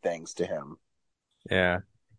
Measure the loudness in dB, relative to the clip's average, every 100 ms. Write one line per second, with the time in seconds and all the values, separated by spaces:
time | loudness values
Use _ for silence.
0 | -2 -2 -6 -4 -2 -2 -6 -16 _ _
1 | _ _ _ _ 0 4 4 2 -2 _
2 | _